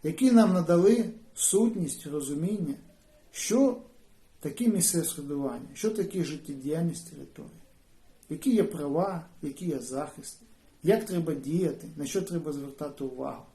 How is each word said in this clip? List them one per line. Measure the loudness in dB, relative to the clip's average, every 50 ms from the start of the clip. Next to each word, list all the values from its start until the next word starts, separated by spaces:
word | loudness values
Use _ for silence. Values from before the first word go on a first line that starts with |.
| -2
які | -4 0 4 4 8
нам | 8 8 8 8 6
надали | 2 4 4 6 8 8 8 6 6 2 -2 -6 -12 -20 -18 -6
сутність, | -2 0 2 4 4 4 4 2 0 -4 -4 -4 -10 -10
розуміння, | -6 -6 -4 -4 -4 -4 -2 -2 -2 -2 -2 -2 -4 -6 -8 -12 -20 -20 _ _ _ _ _ _ _
що | -12 -8 -2 0 4 4 4 4 2 -2 -12 -18 _ -20 -20 _ -20 _ _ _ _ _
таке | -8 -8 -4 2 2
місцеве | 2 4 4 2 2 2 0 0
самоврядування, | -2 -6 -6 -8 -6 -4 -4 -4 -4 -6 -8 -12 -14 -10
що | -4 -2 -2
таке | 0 -2 -4 -2 -2 -4 -2
життєдіяльність | -2 -4 -8 -8 -10 -12 -8 -4 -4 -2 0 0 -2 -2 -6 -12 -16
території, | -16 -16 -18 -16 -16 -18 -18 -18 -18 -20 -20 _ _ _ _ _ -20 -20 -20 -20 -20 _ _ -12
які | -10 -2 0 2 4
є | 4 4
права, | 2 0 -6 -4 0 0 0 0 0 -2 -6 -10 -12 -14 -10
які | -10 -10 -8 -6 -4
є | -4 -4 -4
захисти, | -6 -6 -6 -6 -6 -8 -10 -16 -16 -16 -18 -18 -20 _ -20 _ _ _ _ _ 2
як | 2 2 2 2
треба | -2 -2 -2 -2 -2 -4
діяти, | -4 -4 -2 -2 0 0 0 -2 -4 -12 -14 -10
на | -8 -8
що | -4 -4 -4
треба | -4 -2 -6 -6 -4 -6
звертати | -8 -8 -10 -12 -10 -10 -10 -10 -8 -8 -8
увагу. | -8 -8 -8 -8 -8 -8 -10 -16 -20